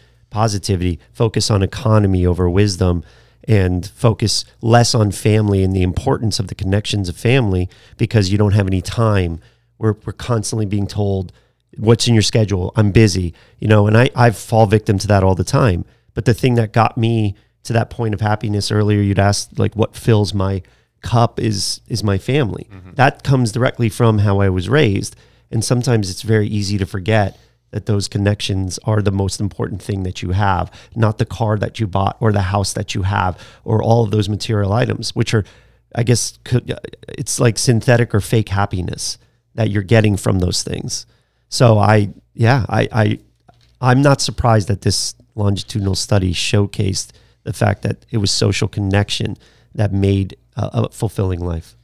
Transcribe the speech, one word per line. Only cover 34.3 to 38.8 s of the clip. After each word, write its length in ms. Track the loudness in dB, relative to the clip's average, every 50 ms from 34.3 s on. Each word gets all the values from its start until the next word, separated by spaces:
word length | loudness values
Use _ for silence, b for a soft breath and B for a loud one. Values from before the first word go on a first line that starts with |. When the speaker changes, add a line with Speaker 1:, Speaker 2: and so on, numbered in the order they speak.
| -4 -4 -4 -4 -2 -2 0 0 0
Speaker 1:
items, 420 | -2 -2 -2 -4 -6 -8 -6 -4
which 180 | -4 -2 0 0
are, 120 | -2 -2 b b b b b b b b _ -6
I 80 | -2 0
guess, 340 | 0 0 0 -2 -6 -10 _ -6
could, 340 | -2 -2 -2 -2 -4 -10 -10 -12 -16 -18 -18 -18
it's 320 | -14 -12 -10 -8 -6 -2 2
like 180 | 2 2 2
synthetic 560 | 0 0 0 0 2 2 2 2 2 2 0 -2
or 60 | -2
fake 300 | -2 0 0 -2 0 0
happiness, 680 | -2 -2 -2 -2 -4 -6